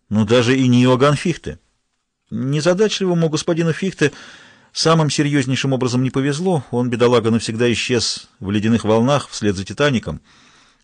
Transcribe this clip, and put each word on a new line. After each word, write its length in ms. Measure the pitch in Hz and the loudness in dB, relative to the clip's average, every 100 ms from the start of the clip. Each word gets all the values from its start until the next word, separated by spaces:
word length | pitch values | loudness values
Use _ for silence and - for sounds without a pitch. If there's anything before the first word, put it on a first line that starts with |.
| - | -4
но 160 | 104 107 | -2 2
даже 320 | 123 117 135 | 2 2 2
и 100 | 127 | 4
не 140 | 123 | 4
Иоганн 320 | 127 127 143 143 | 4 4 2 2
Фихте. 440 | 180 - - 73 _ _ _ _ _ _ - | -2 -6 -8 -14 _ _ _ _ _ _ -12
Незадачливому 1000 | 110 131 147 165 180 214 - 185 170 160 | -8 -4 -2 0 2 0 0 -2 0 0
господину 440 | 151 - 165 165 | -2 -4 -2 -2
Фихте 380 | 147 190 - 143 - - - - - _ | -2 -4 -2 -2 -4 -20 -20 -20 -20 _
самым 380 | - 160 160 151 | -4 0 2 2
серьёзнейшим 640 | - 143 143 127 127 139 | 0 0 0 0 -2 0
образом 280 | 127 123 123 | 0 0 0
не 80 | 131 | -2
повезло. 540 | 135 139 143 185 165 - | -2 -2 -2 -2 -2 -2
Он, 180 | 123 123 | -4 -2
бедолага, 400 | 117 120 120 113 | 2 4 4 2
навсегда 420 | 113 - 110 120 | 0 -2 -2 0
исчез 540 | 107 - 120 - - - - | 0 -2 -2 -2 -6 -12 -12
в 100 | 95 | -4
ледяных 360 | 104 110 113 104 | -2 0 0 2
волнах 440 | 110 123 143 - | 2 2 0 -4
вслед 260 | - 104 95 | -6 -4 -4
за 100 | 98 | -6
«Титаником». 540 | 107 147 196 - 73 _ _ _ _ _ _ | -2 0 0 -4 -12 _ _ _ _ _ _